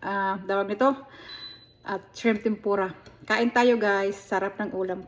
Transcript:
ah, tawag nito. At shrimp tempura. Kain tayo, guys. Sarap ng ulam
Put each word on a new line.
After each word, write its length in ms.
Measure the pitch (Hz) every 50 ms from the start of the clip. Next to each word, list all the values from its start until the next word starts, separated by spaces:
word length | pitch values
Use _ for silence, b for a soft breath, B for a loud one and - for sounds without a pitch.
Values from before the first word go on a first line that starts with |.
| -
ah, 320 | 196 196 196 196 196 190 190 190
tawag 240 | 196 196 196 202 196
nito. 240 | 208 202 254 277 269 269 - B B B B B B B B B B B B B B _
At 320 | - - 202 190 - -
shrimp 320 | - - - 233 214 208 -
tempura. 480 | 226 214 - - 208 202 196 190 185 - - - - - - -
Kain 240 | - 214 220 240 240 -
tayo, 240 | 247 240 247 240 226
guys. 400 | 214 202 196 196 196 196 202 -
Sarap 400 | - - 208 185 190 196 196 -
ng 160 | 208 185 -
ulam 240 | 185 190 185 180 190 180